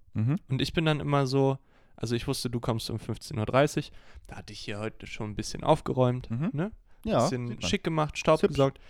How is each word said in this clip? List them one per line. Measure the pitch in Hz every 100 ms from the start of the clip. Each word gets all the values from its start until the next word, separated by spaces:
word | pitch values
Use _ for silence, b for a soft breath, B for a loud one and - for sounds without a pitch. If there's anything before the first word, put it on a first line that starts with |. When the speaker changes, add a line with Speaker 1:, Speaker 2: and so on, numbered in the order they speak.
| -
Speaker 1:
Mhm. | 104 113 165 -
Speaker 2:
Und | 131
ich | 139
bin | 180 160
dann | 151
immer | 147 143 135
so, | 135 135 135 b b b b
also | 113 117
ich | -
wusste, | 131 123
du | 120
kommst | 127 113 -
um | 113
fünfzehn | - 107 - 110
Uhr | 107
dreißig. | 127 147 151 - - b b -
Da | -
hatte | 98
ich | 104
hier | - 101
heute | 110 - -
schon | - 107
ein | 104
bisschen | - -
aufgeräumt, | - 156 - 127 123 127 -
Speaker 1:
Mhm. | 117 165
Speaker 2:
ne? | 139 202 - - - 220
Speaker 1:
Ja, | 156
Speaker 2:
Bisschen | 117 123 120
Speaker 1:
sieht | -
man. | 175
Speaker 2:
schick | 202
gemacht, | 165 160 151 -
Staub | - 156
Speaker 1:
Ist |
hübsch. | 196 139
Speaker 2:
gesaugt. | 135 -